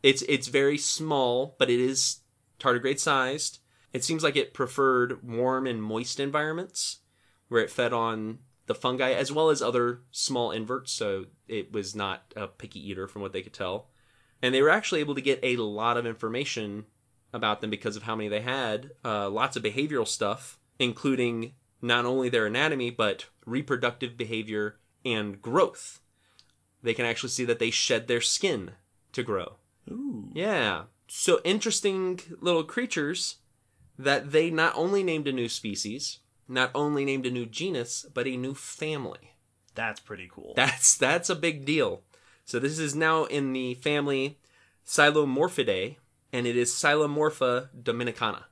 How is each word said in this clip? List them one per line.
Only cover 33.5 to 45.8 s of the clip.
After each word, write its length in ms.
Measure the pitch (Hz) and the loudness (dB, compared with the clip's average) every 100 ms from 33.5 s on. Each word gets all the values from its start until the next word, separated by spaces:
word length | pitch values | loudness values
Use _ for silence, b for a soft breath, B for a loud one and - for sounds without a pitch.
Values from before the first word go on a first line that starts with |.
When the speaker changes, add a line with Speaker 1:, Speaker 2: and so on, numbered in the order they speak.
| _ _ _ _ - | _ _ _ _ -4
Speaker 1:
that 320 | 135 139 143 | 0 0 4
they 180 | 156 165 | 4 4
not 240 | 160 160 - | 4 2 2
only 280 | 170 202 | 2 2
named 240 | 185 160 143 | 2 0 -2
a 60 | |
new 160 | 131 117 | -2 -2
species, 720 | - 110 98 104 123 - - _ _ - | -4 -6 -6 -6 -6 -8 -10 _ _ -4
not 220 | 127 127 143 | 0 2 2
only 280 | 147 147 | 0 0
named 220 | 139 135 127 | 0 0 -2
a 60 | |
new 140 | 123 117 | -2 -4
genus, 600 | 110 180 151 117 - - | -6 -4 -4 -4 -8 -6
but 140 | - 123 | -4 -2
a 100 | 127 | -2
new 160 | 127 | -6
family. 840 | 135 - - 156 151 113 - - _ _ _ _ - | -8 -12 -8 -6 -4 -6 -10 -18 _ _ _ _ -6
Speaker 2:
That's 240 | 113 104 | -6 -6
pretty 300 | - 98 87 | -12 -14 -14
cool. 220 | - - - | -16 -4 2
Speaker 1:
That's, 400 | 135 - - - | 2 4 4 6
that's 320 | 131 170 175 | 4 2 0
a 60 | 170 | 0
big 300 | 165 156 135 | 0 -2 0
deal. 380 | 156 113 90 _ b b b - | 2 2 -2 _ b b b -4
So 140 | 120 | -2
this 180 | 135 156 | 0 -2
is 160 | 151 143 | -4 2
now 300 | 160 160 156 | 4 4 2
in 280 | 147 139 | 0 0
the 200 | 131 127 123 | -2 -4 -4
family 640 | 147 147 143 135 135 - b b b b - | 0 0 0 0 -2 -6 b b b b -4
Silomorphidae, 1120 | - 147 151 147 131 180 180 113 95 | 6 6 8 4 2 2 2 0 0